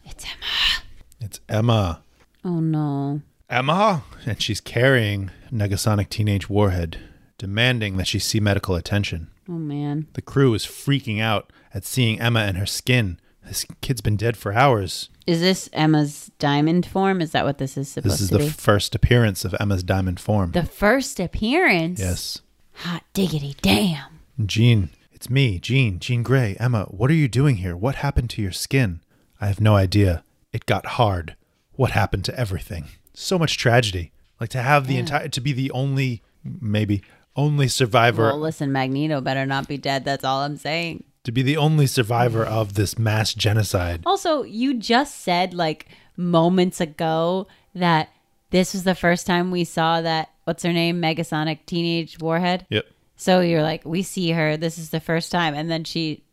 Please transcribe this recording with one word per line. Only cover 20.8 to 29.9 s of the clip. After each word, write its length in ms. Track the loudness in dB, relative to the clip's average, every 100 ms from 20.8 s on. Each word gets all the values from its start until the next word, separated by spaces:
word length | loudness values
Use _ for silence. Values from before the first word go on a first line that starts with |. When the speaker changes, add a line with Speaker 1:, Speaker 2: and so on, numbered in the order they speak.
| 2 2 -2 -6
Speaker 1:
appearance? 800 | -6 -2 0 2 2 2 0 -2
Speaker 2:
Yes. 400 | -4 -4 -6 -12 _ _ _
Speaker 1:
Hot 300 | -12 -8 -8 _
diggity 420 | -2 -2 -2 -6 -2
damn. 580 | 2 4 2 -2 -8 -20 -14 -4
Speaker 2:
Jean, 460 | -2 4 6 6 2 -8 _
it's 180 | -20 -2
me, 280 | 0 2 0
Jean, 400 | 0 2 2 -2
Jean 220 | -2 -2
Grey. 340 | 2 2 2 -2
Emma, 240 | 0 0 -2
what 200 | -2 2
are 40 |
you 140 | 4 2
doing 280 | 4 2 2
here? 200 | -2 -4
What 200 | -4 -2
happened 340 | -2 -2 -2
to 120 | -4
your 100 | -4
skin? 480 | -4 0 0 0 -2 _ _ _ _
I 60 | -4
have 140 | 2
no 160 | 4 6
idea. 480 | 4